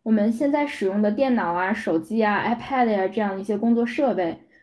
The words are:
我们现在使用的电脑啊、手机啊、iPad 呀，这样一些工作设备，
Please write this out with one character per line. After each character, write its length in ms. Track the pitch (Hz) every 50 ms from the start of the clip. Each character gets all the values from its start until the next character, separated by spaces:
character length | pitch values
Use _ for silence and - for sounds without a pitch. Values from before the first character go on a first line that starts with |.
| _
我 80 | 226
们 200 | 220 214 208 226
现 180 | 233 226 294 285
在 160 | 285 294 294
使 200 | 285 - - 208
用 160 | 190 190 208
的 100 | 208 208
电 240 | 214 262 269 262 247
脑 180 | 220 185 170 170
啊、 200 | 175 185 190 214
手 260 | 220 - - 165 165
机 240 | - - 214 226 220
啊、 200 | 208 208 190 -
iPad 400 | 208 240 233 - - 269 262 247
呀， 220 | 226 214 196 190 190
这 140 | 202 226
样 180 | 214 202 190 190
一 40 | 196
些 140 | 202 214 208
工 180 | 220 233 233
作 100 | 226 233
设 280 | 233 - - 285 254 202
备， 260 | 175 180 165 156 - - _ _ _